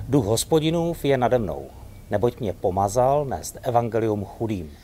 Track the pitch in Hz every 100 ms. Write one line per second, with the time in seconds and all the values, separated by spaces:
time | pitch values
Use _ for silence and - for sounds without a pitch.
0 | - 139 101 113 - 160 156 170 170 160
1 | 143 131 120 123 95 71 69 - - -
2 | - 101 120 - 104 - 101 92 98 117
3 | 127 143 139 82 80 - - 117 120 110
4 | 113 104 95 - 113 101 76 73